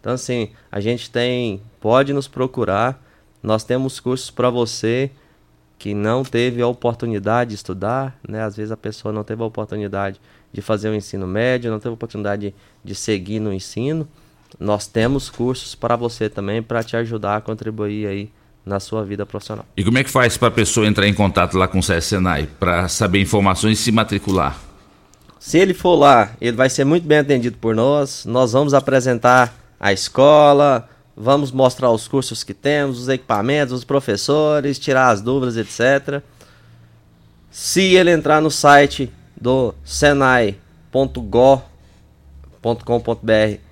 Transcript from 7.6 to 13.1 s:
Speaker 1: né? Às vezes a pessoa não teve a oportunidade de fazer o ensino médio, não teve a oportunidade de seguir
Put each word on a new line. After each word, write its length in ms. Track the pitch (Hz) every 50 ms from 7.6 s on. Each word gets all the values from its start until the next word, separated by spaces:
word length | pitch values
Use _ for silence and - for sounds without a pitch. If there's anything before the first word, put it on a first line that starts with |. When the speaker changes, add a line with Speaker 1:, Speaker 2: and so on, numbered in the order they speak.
| - - 92 95 92 104 120 131 139 135 131 _ _ -
Speaker 1:
né? 140 | 107 110 110
Às 120 | 107 101
vezes 160 | 110 107 107
a 60 | 113
pessoa 360 | - - 107 104 - - 110 107
não 120 | 107 104
teve 180 | - 113 113 113
a 40 |
oportunidade 760 | 110 107 - 110 104 - 104 104 101 98 98 98 98 98 _ _ _ _ _ _ _ -
de 80 | -
fazer 300 | 101 - 110 104 104 110
o 40 | 107
ensino 320 | 107 101 - - 101 95
médio, 440 | 90 92 104 117 127 127 127 120 117
não 80 | 110 107
teve 120 | - 123
a 40 | 117
oportunidade 600 | 110 - 113 - 117 104 101 101 104 101 101 98 _ _ _ _ _ _
de 100 | - 98
seguir 460 | - - -